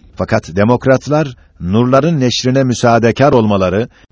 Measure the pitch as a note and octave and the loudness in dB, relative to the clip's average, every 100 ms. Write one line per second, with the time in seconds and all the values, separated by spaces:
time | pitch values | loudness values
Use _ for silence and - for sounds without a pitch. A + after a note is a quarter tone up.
0 | - - F#2 A2 - F2 G#2 B2 C3 B2+ | -14 -10 -4 -4 -2 -2 0 0 2 0
1 | - D3 D3+ A#2+ _ - E2+ G#2+ B2 C3+ | 0 -2 -4 -8 _ -12 -2 0 2 2
2 | D3+ D#3+ B2+ - B2 C3+ C3 A#2 A#2+ A#2 | 0 0 -2 -2 -2 0 0 0 2 2
3 | A#2 G#2+ C#3+ C3 G#2+ G2+ F#2 F#2+ B2 _ | 2 2 2 2 2 0 0 -2 -4 _
4 | _ | _